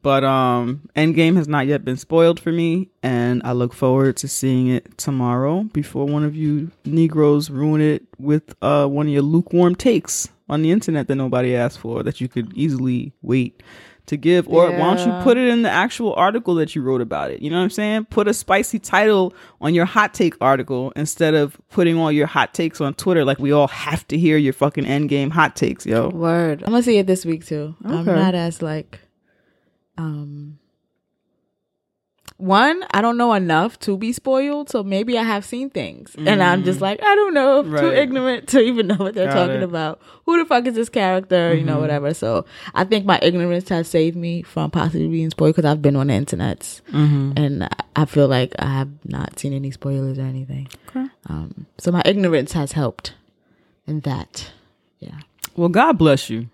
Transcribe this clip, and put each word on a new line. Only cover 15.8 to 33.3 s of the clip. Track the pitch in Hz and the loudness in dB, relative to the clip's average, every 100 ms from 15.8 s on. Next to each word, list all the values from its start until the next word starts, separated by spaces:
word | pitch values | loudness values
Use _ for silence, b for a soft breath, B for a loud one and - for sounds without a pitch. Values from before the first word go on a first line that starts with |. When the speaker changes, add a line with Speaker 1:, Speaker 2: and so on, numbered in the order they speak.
| 220 - 220 - | -2 -2 -4 2
Speaker 1:
article | 180 226 208 170 | 0 0 -2 0
that | 156 156 | 0 -2
you | |
wrote | 131 135 | -2 -2
about | 113 73 69 | -2 -4 -6
it? | 64 | -6
You | 147 | -4
know | 170 | -2
what | 185 | -2
I'm | |
saying? | - 208 220 214 | -2 -2 -2 -2
Put | - 208 | 0 0
a | |
spicy | - - 196 - 214 | -2 0 0 0 -6
title | - 196 214 202 180 B B B | 0 2 4 4 0 B B B
on | 151 170 | 0 2
your | 180 | 2
hot | 226 208 - | 2 0 0
take | 175 - | -2 2
article | 127 135 120 127 131 - | 0 2 -2 -6 -6 -6
instead | 151 - 160 156 | -8 0 2 2
of | 143 - _ | 0 -4 _
putting | - 170 165 | 0 2 2
all | 160 | 0
your | 151 143 | 0 0
hot | 151 120 - | 0 0 -2
takes | 165 - | -6 -4
on | 143 - | -6 -2
Twitter | 190 170 | 0 2
like | 135 131 | 2 0
we | 139 | 2
all | 147 139 | 4 2
have | - - 160 - | -2 -6 -8 -4
to | 147 | 0
hear | 170 156 | 2 4
your | 139 | 2
fucking | 131 143 151 135 | 2 0 0 -2
Endgame | 143 147 143 139 | -2 0 -2 0
hot | 165 151 - | 0 0 0
takes, | - 127 - | -4 -4 -2
yo. | 113 - | 0 0
Speaker 2:
Word. | 175 165 170 165 147 - | -2 -2 0 -2 -4 0
I'm | |
gonna | 233 | 0
see | 247 208 | 4 2
it | 190 | 2
this | 185 | -2
week, | 175 160 - | -2 -6 -6
too. | 151 151 160 202 | -8 -8 -10 -6
I'm | 202 170 | -4 0
Speaker 1:
Okay. | 185 | 2
Speaker 2:
not | 190 | 0
as, | 180 170 170 | 0 -4 -6
like, | 165 156 - - _ _ _ _ _ _ _ _ _ - | -8 -8 -10 -20 _ _ _ _ _ _ _ _ _ -10
um, | 160 147 147 147 147 147 _ _ _ _ _ _ _ _ _ _ _ _ _ _ _ _ - _ | -10 -8 -12 -14 -18 -20 _ _ _ _ _ _ _ _ _ _ _ _ _ _ _ _ -20 _
one, | 185 196 262 349 381 | 0 4 4 2 -2
I | - | 0
don't | 226 240 | 0 2
know | 240 | 2